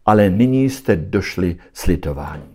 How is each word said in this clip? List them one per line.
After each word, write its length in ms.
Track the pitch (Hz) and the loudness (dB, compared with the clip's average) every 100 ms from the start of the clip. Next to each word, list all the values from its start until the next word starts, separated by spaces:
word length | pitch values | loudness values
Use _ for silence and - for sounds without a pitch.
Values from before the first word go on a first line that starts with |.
| 107 | 2
ale 240 | 107 101 | 4 4
nyní 400 | 98 127 131 135 | 4 2 2 0
jste 260 | 131 - 92 | -2 -2 -2
došli 600 | 95 101 - - 90 85 - | 0 -4 -4 -4 -4 -4 -14
slitování. 720 | - - 78 78 71 76 76 71 | -4 0 0 -2 -8 -10 -14 -18